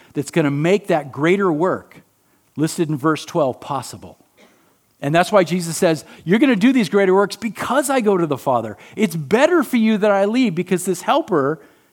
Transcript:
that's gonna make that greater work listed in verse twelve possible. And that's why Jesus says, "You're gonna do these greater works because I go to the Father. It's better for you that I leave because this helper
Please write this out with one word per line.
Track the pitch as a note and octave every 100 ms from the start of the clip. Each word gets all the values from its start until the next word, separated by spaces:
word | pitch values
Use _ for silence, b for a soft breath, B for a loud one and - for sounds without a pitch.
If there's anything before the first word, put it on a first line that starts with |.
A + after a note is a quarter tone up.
| B
that's | - C3+
gonna | - D3
make | C#3+ D#3+ G3+ -
that | E3 C#3+
greater | A#2 D#3+ G3 G3
work | D3+ F3+ B2 - - _ _ _ _ _ -
listed | D#3 - D#3+
in | D3+
verse | D3+ D3+ -
twelve | E3+ C#3+ A#2+
possible. | - C#3 A#2+ G#2 F#2+ - _ _ b b b b _ _
And | C#3
that's | E3 F3
why | G3+
Jesus | E3+ F3+ E3+ D#3+
says, | F#3 D#3 B B
"You're | D#3 G#3
gonna | C#4 A3+
do | A3+
these | C4 G3+
greater | G3+ G3
works | F#3+ G3+ -
because | A3+ F3 - B3+ C#4+
I | C4+
go | G#3 F#3+
to | E3
the | C#3
Father. | - B2 A2 G2+ B -
It's | G#3 D#3+
better | C#3 G#3+ D4+ F4
for | B3+ A#3+
you | A3 A3
that | G#3
I | G3 G3+
leave | A#3 B3 E3
because | F3+ F#3 F#3+
this | F3
helper | - C4+ D#4+ F3 C3+ D#3+ b b b